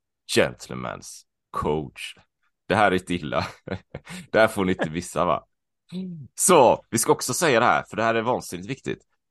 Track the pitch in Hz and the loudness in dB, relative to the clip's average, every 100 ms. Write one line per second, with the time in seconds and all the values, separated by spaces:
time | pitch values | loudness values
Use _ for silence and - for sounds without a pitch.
0 | _ _ - - 76 60 - 64 62 50 | _ _ -2 0 0 -2 -12 -10 -10 -10
1 | - - _ _ _ - 82 78 69 - | -16 -20 _ _ _ -6 -2 -4 -6 -12
2 | - - _ _ _ _ - 98 104 90 | -16 -18 _ _ _ _ -2 2 4 2
3 | - 87 73 65 95 - - 92 - - | -2 -6 -4 -4 -4 -8 -12 -12 -12 -18
4 | - 180 165 107 110 101 92 92 82 80 | -16 -16 -2 4 4 4 0 0 -4 -6
5 | - 76 87 67 - _ _ _ _ 180 | -6 -2 0 0 -4 _ _ _ _ -12
6 | 185 165 123 - - 170 113 80 - 113 | -12 -12 -16 -2 4 8 8 4 0 -2
7 | - 151 - 120 165 113 117 76 - 95 | 0 0 -2 -2 2 4 4 2 0 -2
8 | 113 113 113 104 - 87 98 131 - - | 0 0 -2 -4 -6 -12 -10 -10 -8 -10
9 | _ _ _ | _ _ _